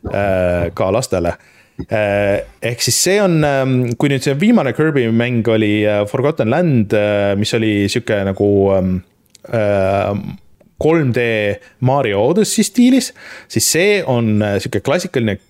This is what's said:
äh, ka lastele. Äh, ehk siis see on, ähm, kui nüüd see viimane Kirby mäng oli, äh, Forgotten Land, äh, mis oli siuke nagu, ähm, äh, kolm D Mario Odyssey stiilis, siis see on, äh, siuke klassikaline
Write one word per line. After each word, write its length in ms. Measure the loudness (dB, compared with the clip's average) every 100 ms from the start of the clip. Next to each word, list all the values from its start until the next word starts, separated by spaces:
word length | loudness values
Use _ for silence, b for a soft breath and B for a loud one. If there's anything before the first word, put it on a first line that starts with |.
äh, 680 | -6 -4 -2 0 0 0 -4
ka 160 | -2 -2
lastele. 480 | 0 -2 -2 -2 -6 b b b b
Äh, 640 | -6 -2 0 0 0 -2 -4 -8
ehk 220 | -8 -4
siis 160 | -4 -2
see 240 | 0 2
on, 180 | 2 2
ähm, 360 | 0 0 0 0 -2
kui 160 | -2 0
nüüd 120 | 0
see 120 | -2
viimane 400 | 0 2 2 2
Kirby 340 | 0 0 0 0
mäng 360 | 0 0 0 2
oli, 360 | 2 2 2
äh, 200 | 2 0 -2
Forgotten 440 | -2 -2 0 0
Land, 440 | 0 2 2 2
äh, 420 | 0 0 0 0 0
mis 180 | -2
oli 320 | 0 0 0 0
siuke 380 | -2 -2 -2
nagu, 260 | -2 0 2 4 4
ähm, 260 | 2 0 -2 -6 _ _ -20
äh, 680 | -6 -2 0 0 0 0 -2 -4 -8 -14 -18 _ _ _
kolm 340 | 0 2 0
D 420 | 0 -2 0 -2 -4 B B
Mario 440 | 0 2 0 0
Odyssey 420 | 0 2 0 0
stiilis, 480 | -2 2 4 4 0 -12 B B
siis 280 | B -4 0
see 260 | 0 2 0
on, 340 | 0 0 2 0
äh, 160 | 0 -2
siuke 220 | -2 -4
klassikaline 560 | -2 -2 -2 -2 -2 -4 _